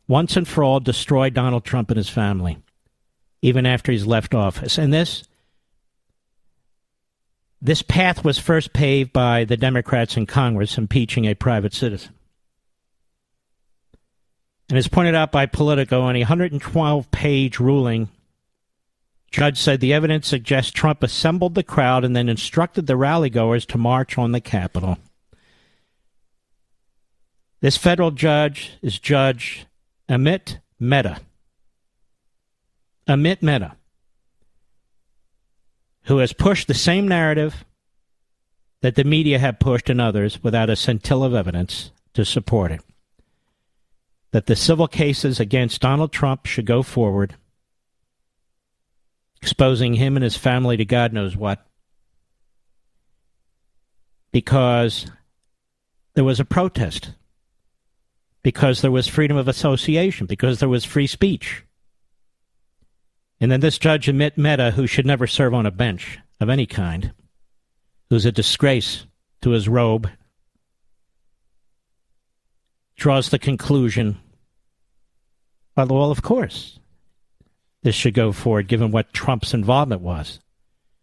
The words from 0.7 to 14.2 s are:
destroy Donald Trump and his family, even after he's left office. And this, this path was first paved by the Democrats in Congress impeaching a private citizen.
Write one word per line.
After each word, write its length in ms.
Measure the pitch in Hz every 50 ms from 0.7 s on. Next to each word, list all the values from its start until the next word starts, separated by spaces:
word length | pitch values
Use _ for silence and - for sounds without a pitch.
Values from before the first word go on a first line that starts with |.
| 135 135
destroy 500 | 123 135 117 - - - 143 131 135 131
Donald 360 | 120 127 123 127 123 120 -
Trump 260 | - - 123 110 -
and 60 | 117
his 120 | 110 98 -
family, 480 | - 117 107 101 101 95 90 85 78 - - _ _ _ _ _ _ _ _ _ _ _ _ _ _ _ -
even 240 | 127 123 131 123
after 240 | 127 127 117 - 135
he's 160 | 123 107 101
left 260 | 107 117 110 - - -
office. 460 | 113 101 95 - - - - - 160
And 160 | 156 139 147
this, 300 | 160 175 - - - - _ _ _ _ _ _ _ _ _ _ _ _ _ _ _ _ _ _ _ _ _ _ _ _ _ _ _ _ _ _ _ _ _ _ _ _ _ _ _ _ _ _ _ _ _ _ _
this 220 | 131 127 160 - -
path 420 | - - 175 185 180 170 - -
was 140 | 156 131 -
first 340 | - - 165 160 139 - -
paved 400 | 131 147 139 139 139 131 127 -
by 320 | 131 123 120 120 117 117
the 120 | 107 123
Democrats 600 | 110 131 131 127 123 117 - - 120 117 - -
in 100 | 117 107
Congress 520 | - - 135 131 120 113 98 104 - - 123
impeaching 460 | 110 - - 135 117 - - 120 113
a 100 | 107 101
private 400 | - - 127 117 107 98 101 -
citizen. 400 | - 131 117 101 95 - - - _ _ _ _ _ _ _ _ _ _ _ _ _ _ _ _ _ _ _ _ _ _ _ _ _ _ _ _ _ _ _ _ _ _ _ _ _ _ _ _ _